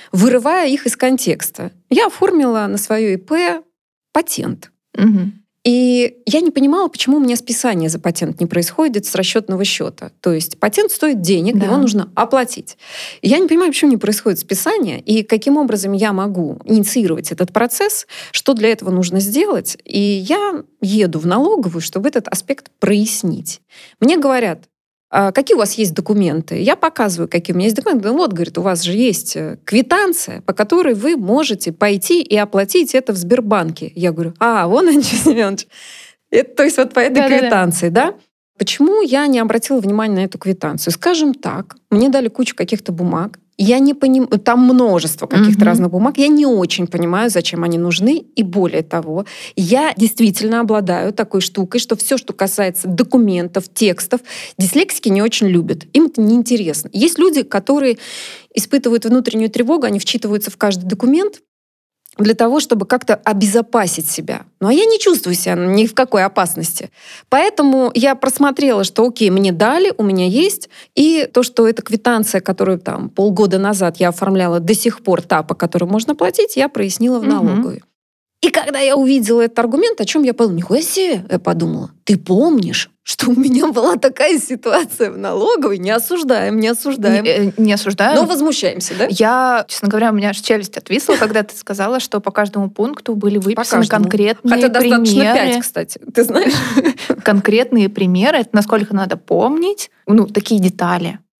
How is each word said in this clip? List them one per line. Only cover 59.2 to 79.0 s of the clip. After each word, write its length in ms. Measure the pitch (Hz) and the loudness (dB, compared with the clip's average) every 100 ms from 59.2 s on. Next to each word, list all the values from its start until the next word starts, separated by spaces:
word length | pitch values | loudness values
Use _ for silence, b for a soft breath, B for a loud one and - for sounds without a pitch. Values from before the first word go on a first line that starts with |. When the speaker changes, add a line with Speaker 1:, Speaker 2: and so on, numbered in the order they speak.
| 247 220 220 | 2 -2 -2
Speaker 1:
тревогу, 360 | 220 240 330 233 | -2 0 0 0
они 140 | 202 | -2
вчитываются 500 | - 240 214 208 208 | -4 -4 -4 -4 -6
в 60 | - | -4
каждый 280 | 208 185 180 | -2 -2 -4
документ 560 | 202 240 302 415 - _ _ _ _ _ _ _ - | -2 2 2 0 -4 _ _ _ _ _ _ _ -2
для 140 | 208 | 0
того, 260 | 220 226 294 | 2 2 2
чтобы 260 | - 220 190 | 0 -2 0
как-то 300 | 247 - 214 | -2 0 0
обезопасить 960 | 214 202 202 220 226 240 185 - - | 0 0 2 2 0 0 0 -4 -6
себя. 320 | - - - - - | -8 -8 -10 -12 -4
Ну, 80 | 196 | 0
а 60 | |
я 100 | 285 453 | 2 4
не 140 | 440 | 2
чувствую 340 | 427 302 185 | 2 0 0
себя 220 | 175 - 175 | -4 -2 -2
ни 300 | 180 196 226 | 2 2 2
в 60 | 220 | 0
какой 280 | 254 208 190 | 0 2 0
опасности. 640 | 202 175 - 160 - 190 B B B B | 0 -2 -4 -6 -8 -12 B B B B
Поэтому 600 | 269 381 415 285 262 254 - | 0 2 2 2 4 2 2
я 200 | 269 262 | 0 0
просмотрела, 680 | 269 - 285 277 285 208 | -2 0 0 2 0 0
что 240 | 190 - 240 | 0 0 0
окей, 220 | 233 214 | 2 2
мне 240 | 190 196 | 2 2
дали, 400 | 170 214 311 381 - | 2 2 2 0 0
у 60 | |
меня 240 | 208 190 180 | 0 0 0
есть. 420 | 220 381 - - B B | 2 0 -2 -12 B B
И 340 | - 302 320 - | 0 2 2 0
то, 80 | 247 | 0
что 240 | 247 - 226 | 0 2 2
эта 140 | 226 | 2
квитанция, 600 | - 214 240 226 214 190 | -2 -2 0 0 0 -2
которую 380 | 185 185 190 180 | -2 -2 -2 -2
там 300 | 165 - - | -4 -8 -6
полгода 480 | - 202 190 202 190 | -2 0 2 2 2
назад 380 | 196 202 180 165 | 0 0 -2 0
я 80 | 175 | -2
оформляла, 500 | 170 196 190 180 170 | 0 0 0 0 0
до 140 | 170 | 0
сих 280 | 214 233 - | 0 -2 -4
пор 180 | - 175 | -2 -2
та, 200 | - 165 | 0 -2
по 140 | 156 185 | -2 -4
которой 300 | 170 175 175 | -4 -2 -2
можно 280 | 214 233 302 | -2 -2 -2
платить, 420 | 359 359 440 - | 0 0 0 0
я 100 | 285 | -2
прояснила 520 | 233 196 - 233 247 | -2 -4 -2 -2 0
в 40 | |
Speaker 2:
Мгм. 60 | 220 | 0
Speaker 1:
налоговой. 520 | 277 220 190 247 - - _ _ _ _ _ | 0 0 0 -2 -6 -16 _ _ _ _ _
И 60 | 330 | -2
когда 300 | 320 294 277 | 0 -2 0
я 160 | 277 | 2
увидела 460 | 269 | 2